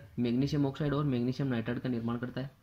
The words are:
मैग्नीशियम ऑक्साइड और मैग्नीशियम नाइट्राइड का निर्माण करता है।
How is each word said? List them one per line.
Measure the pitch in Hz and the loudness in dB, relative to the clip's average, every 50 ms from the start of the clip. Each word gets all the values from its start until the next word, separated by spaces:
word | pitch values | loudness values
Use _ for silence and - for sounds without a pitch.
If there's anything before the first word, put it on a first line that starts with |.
| - - - - | -4 -8 -2 0
मैग्नीशियम | 123 120 117 127 139 139 151 147 139 | 2 2 4 2 2 2 2 2 2
ऑक्साइड | 135 135 - 156 147 139 | 0 0 0 0 0 2
और | 143 151 | 2 2
मैग्नीशियम | 147 127 120 120 123 131 - 143 135 | 2 2 2 2 0 0 0 0 0
नाइट्राइड | 123 113 110 - 120 127 | 0 0 0 -2 -4 -2
का | - 127 | -2 -2
निर्माण | 123 117 113 117 117 120 | -2 0 0 -2 -2 -2
करता | 120 123 - 127 | -4 -4 -6 -6
है। | 131 139 - _ | -6 -6 -8 _